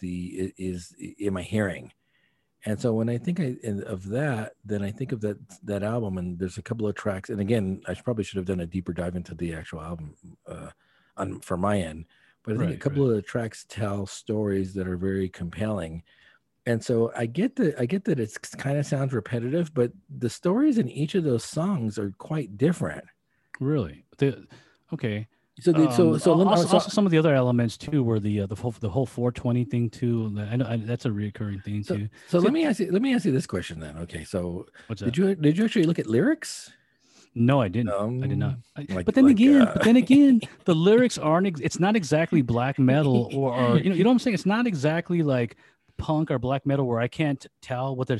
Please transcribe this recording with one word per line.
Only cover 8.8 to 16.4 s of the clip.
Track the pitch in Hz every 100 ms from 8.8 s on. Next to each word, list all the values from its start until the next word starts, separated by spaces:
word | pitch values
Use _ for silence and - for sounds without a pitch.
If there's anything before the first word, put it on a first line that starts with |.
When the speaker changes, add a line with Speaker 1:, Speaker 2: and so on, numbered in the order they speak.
| 87
Speaker 1:
dive | 87 87
into | 87 85
the | 80 85
actual | 80 - 80
album, | 82 85 76 - - - -
uh, | 85 76 - _ _ _ -
on, | 98 92
for | - 90
my | 98 104
end. | 80 80 82 _ _ _
But | -
I | 113
think | 165
Speaker 2:
Right, | 139
Speaker 1:
a |
couple | 139 143
Speaker 2:
right. | 131
Speaker 1:
of | 107
the |
tracks | - 123 113 - -
tell | - 104 101 98
stories | - - 107 104 98 95
that | 98 92
are | 90
very | 95 98 95
compelling. | - 87 90 107 104 82 82 - _ _ _